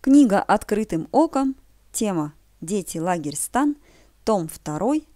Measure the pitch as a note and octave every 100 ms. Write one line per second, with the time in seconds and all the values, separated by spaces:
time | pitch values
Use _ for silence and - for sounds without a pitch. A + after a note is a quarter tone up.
0 | - C#4+ B3+ F#3+ - G#3+ - G#3+ G#3+ E3
1 | - C4+ D#4+ C#4 C4+ C4+ _ _ _ -
2 | G#3+ F3 D3+ _ _ _ E3 G3+ E3 E3+
3 | E3+ F3 D3 C#3+ - A#3+ D4 D4 _ _
4 | _ _ - G#3 D#3+ - - D3+ G#3 D#4
5 | -